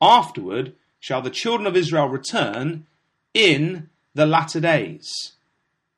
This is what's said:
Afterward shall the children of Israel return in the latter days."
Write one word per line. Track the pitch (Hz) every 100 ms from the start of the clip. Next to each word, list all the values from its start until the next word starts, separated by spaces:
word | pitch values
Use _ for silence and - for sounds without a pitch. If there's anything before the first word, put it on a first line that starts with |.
Afterward | 185 233 - - 92 117 135 - _ _
shall | - 131
the | 127
children | - 233 233 202
of | 180
Israel | 147 156 139
return | 135 - 233 113 113 147 160 - _ _ _ _
in | 220 196 139 165 180 - _ _
the | 143 156
latter | 160 156 165
days." | 165 147 101 - - - - _ _ _ _ _ _